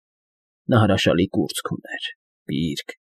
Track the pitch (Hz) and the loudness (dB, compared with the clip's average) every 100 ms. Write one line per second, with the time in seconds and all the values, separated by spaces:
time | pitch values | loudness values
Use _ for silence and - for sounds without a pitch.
0 | _ _ _ _ _ _ - 120 107 95 | _ _ _ _ _ _ 0 4 4 4
1 | - 82 95 104 80 - - - - - | 2 2 2 0 -4 -4 -8 -8 -10 -12
2 | - - _ _ - 69 85 71 - - | -12 -14 _ _ -6 -2 -2 -4 -10 -16